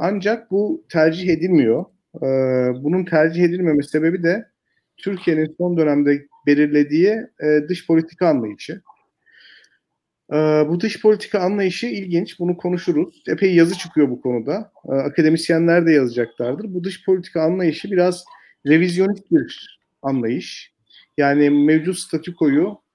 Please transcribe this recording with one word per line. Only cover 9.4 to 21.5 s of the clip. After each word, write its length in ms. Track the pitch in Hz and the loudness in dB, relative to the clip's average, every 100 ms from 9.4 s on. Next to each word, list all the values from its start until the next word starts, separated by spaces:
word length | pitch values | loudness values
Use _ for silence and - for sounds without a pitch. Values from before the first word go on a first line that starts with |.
| - - _ _ _ _ _ _ _ | -20 -20 _ _ _ _ _ _ _
E, 40 | 151 156 151 151 | 0 2 2 2
bu 120 | 170 | 0
dış 220 | 220 - | -4 0
politika 360 | 214 214 - 208 | 2 2 0 -2
anlayışı 480 | 180 202 190 180 240 | -2 0 -2 -2 -6
ilginç. 520 | 214 190 170 - - | -8 -2 -2 -2 -6
Bunu 180 | 175 175 | -4 -4
konuşuruz. 680 | 180 180 175 151 170 - - | -4 -4 -2 -2 -2 -6 -8
Epey 260 | 175 190 | 0 2
yazı 240 | 175 165 165 | 4 4 0
çıkıyor 320 | - 156 139 | -4 0 2
bu 100 | 123 | 0
konuda. 520 | 131 123 120 185 220 _ - | -4 -4 -4 -6 -8 _ -6
E, 40 | |
akademisyenler 960 | 135 143 - 156 165 - 165 170 175 165 | -4 -2 0 2 2 0 2 4 4 4
de 60 | |
yazacaklardır. 840 | 151 127 117 113 - 120 147 214 | 4 2 -2 -6 -4 -6 -6 -8
Bu 100 | 180 | -8
dış 200 | 175 185 | -8 -8
politika 380 | - 190 175 170 | -2 -2 -2 -2
anlayışı 480 | 160 185 175 151 202 | -2 0 -2 -2 -4
biraz 340 | 185 180 180 - - _ _ 139 | 0 0 0 -10 -20 _ _ 2
revizyonist 640 | 160 180 175 190 202 - | 2 2 0 -2 -2 0
bir 480 | 160 - - - _ _ _ | 0 0 -10 -20 _ _ _
anlayış. 720 | 139 135 113 127 - - - _ _ _ _ - | -6 -4 -2 -4 -8 -16 -20 _ _ _ _ -2
Yani 320 | 143 143 147 | 0 2 2